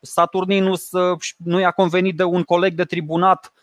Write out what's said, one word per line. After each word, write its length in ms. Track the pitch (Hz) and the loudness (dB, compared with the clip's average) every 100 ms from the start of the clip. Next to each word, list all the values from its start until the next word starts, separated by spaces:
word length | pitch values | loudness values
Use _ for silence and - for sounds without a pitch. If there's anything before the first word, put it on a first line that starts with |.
Saturninus, 920 | - - 170 190 185 196 190 185 - | -6 -2 0 0 0 0 0 -2 -4
uh, 260 | 185 180 170 - - | -2 0 -2 -6 -10
nu 240 | 170 175 | -4 0
i-a 100 | 185 | 2
convenit 460 | - 180 185 185 165 | 2 2 2 0 0
de 80 | |
un 180 | 185 180 | 0 0
coleg 320 | 160 175 190 | 0 0 0
de 100 | 170 | -2
tribunat, 680 | 175 175 156 165 185 180 - _ | -4 -4 -4 0 2 2 -2 _